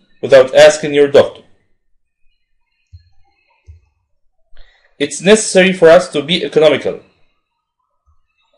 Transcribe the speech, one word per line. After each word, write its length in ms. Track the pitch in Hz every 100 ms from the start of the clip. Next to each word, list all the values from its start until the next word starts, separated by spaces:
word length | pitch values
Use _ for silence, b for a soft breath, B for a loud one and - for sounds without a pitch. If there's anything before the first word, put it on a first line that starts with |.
| _ _
without 320 | 127 135 131
asking 400 | 143 151 - 151
your 140 | 143 143
doctor. 380 | 135 - - _ _ _ _ _ _ _ _ _ _ _ _ _ _ _ - _ 831 _ _ _ _ _ - _ _ _ _ _ _ _ - - _ _ -
It's 220 | 143 -
necessary 520 | 165 214 - 190 185
for 160 | 185 165
us 200 | 175 180
to 140 | 147
be 220 | 143 175
economical. 520 | 143 151 156 131 98 - _ _ _ _ _ _ _ _ _ 1077 1077 _ _ 1077 _